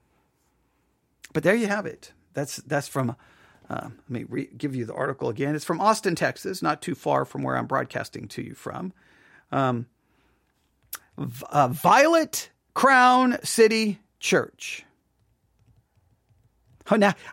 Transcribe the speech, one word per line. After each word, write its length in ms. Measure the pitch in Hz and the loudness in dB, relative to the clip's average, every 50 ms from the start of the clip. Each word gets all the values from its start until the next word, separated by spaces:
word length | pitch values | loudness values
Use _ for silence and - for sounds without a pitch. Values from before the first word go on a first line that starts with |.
| _ _ _ _ _ _ _ _ _ _ _ _ _ _ _ _ _ _ _ _ _ _ _ _ - - | _ _ _ _ _ _ _ _ _ _ _ _ _ _ _ _ _ _ _ _ _ _ _ _ -12 -8
But 120 | - 156 - | -4 0 2
there 120 | 170 208 | 2 2
you 120 | 240 226 | 2 2
have 180 | 202 202 214 190 | -2 -2 -4 -6
it. 260 | 131 - - - - _ _ _ _ - | -8 -12 -14 -18 -20 _ _ _ _ -8
That's, 240 | 135 143 131 - | -6 -6 -6 -8
that's 300 | - - 131 147 143 139 | -12 -6 -4 -4 -4 -4
from, 280 | - - 139 131 117 123 - _ _ _ _ _ _ _ _ _ - | -4 -4 -2 -2 -2 -4 -8 _ _ _ _ _ _ _ _ _ -10
uh, 200 | - - - 117 | -10 -10 -10 -12
let 180 | 113 - _ - | -16 -18 _ -12
me 140 | 120 120 120 | -10 -10 -10
re-, 220 | - 120 123 131 - - | -8 -8 -8 -10 -10 -10
give 180 | 120 - 143 131 | -8 -8 -6 -6
you 100 | 127 117 | -6 -8
the 100 | 110 - | -8 -6
article 340 | - 143 147 131 - 139 127 | -6 -6 -6 -4 -4 -4 -4
again. 240 | 110 107 139 143 151 | -4 -4 -4 -4 -4
It's 100 | 151 - | -4 -4
from 160 | - 175 156 | -4 -2 0
Austin, 360 | 190 214 220 214 - 190 170 | 2 2 2 2 0 -2 -2
Texas, 480 | - 170 - - - - 190 190 180 165 | 0 -2 -2 -4 -4 -8 -8 -6 -4 -2
not 180 | 160 151 - | -4 -4 -4
too 140 | - 180 170 | -6 -8 -8
far 280 | - - 151 143 135 135 | -4 -2 0 0 0 -2
from 200 | - - 139 135 | -4 -6 -6 -4
where 120 | 131 131 | -4 -2
I'm 120 | 127 123 | -4 -2
broadcasting 600 | 120 131 131 131 - - 120 113 - - - 113 - | -2 -2 -4 -4 -4 -6 -8 -8 -10 -12 -14 -14 -12
to 120 | - - | -10 -10
you 140 | - 110 110 | -12 -12 -12
from. 380 | - - - - - - 190 - _ _ _ _ _ _ _ _ - _ - | -12 -12 -10 -10 -10 -10 -12 -12 _ _ _ _ _ _ _ _ -20 _ -6
Um, 340 | - 135 135 127 123 117 120 - _ _ _ _ _ _ _ _ _ _ _ _ _ _ _ _ _ _ _ _ - - _ _ _ - | -2 0 0 0 -2 -4 -6 -10 _ _ _ _ _ _ _ _ _ _ _ _ _ _ _ _ _ _ _ _ -20 -20 _ _ _ -12
v-, 260 | 147 123 117 127 139 - | -10 -10 -12 -14 -10 -2
uh, 160 | - 147 151 | 0 2 2
Violet 800 | - - - - 175 202 262 285 320 330 330 311 - - - - - _ _ _ _ - | 2 0 2 4 6 6 6 6 6 4 4 2 0 -4 -8 -10 -12 _ _ _ _ -2
Crown 640 | - - 269 269 254 247 254 254 254 254 247 240 - - | 2 4 6 6 8 8 6 6 6 4 2 0 -2 -4
City 560 | - - - 226 214 226 220 220 208 185 - _ _ _ - | 0 4 6 6 6 6 2 0 0 -2 -4 _ _ _ -8
Church. 640 | - - 190 151 110 - - - - - - - - _ _ _ _ _ _ _ _ _ _ _ _ _ _ _ _ _ _ _ _ _ _ _ _ _ _ _ _ _ _ _ _ _ _ _ _ _ _ _ - - | -2 2 2 2 2 0 -8 -14 -14 -14 -14 -14 -16 _ _ _ _ _ _ _ _ _ _ _ _ _ _ _ _ _ _ _ _ _ _ _ _ _ _ _ _ _ _ _ _ _ _ _ _ _ _ _ -2 2
Oh, 60 | 208 | 4
now 160 | 220 202 202 - - - - | 4 4 4 2 0 -4 0